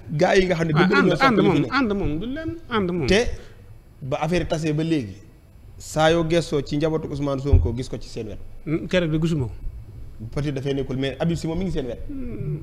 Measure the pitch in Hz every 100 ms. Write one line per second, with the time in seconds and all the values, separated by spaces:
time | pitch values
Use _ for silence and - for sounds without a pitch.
0 | - 151 185 196 185 160 165 156 185 285
1 | 226 175 269 202 202 147 - 269 233 202
2 | 151 156 233 302 330 330 - 226 180 175
3 | 135 196 240 - - - - - - -
4 | 131 143 156 175 - 160 156 151 160 156
5 | 104 98 - - - - - - - 151
6 | 160 170 160 170 - 147 131 147 156 156
7 | 156 143 143 135 143 135 120 120 123 123
8 | - 123 107 - - - - 156 175 185
9 | 170 156 160 160 113 - - - - -
10 | - - 113 147 147 135 139 139 131 131
11 | 135 - 170 156 160 160 190 156 123 110
12 | - 139 120 107 - 151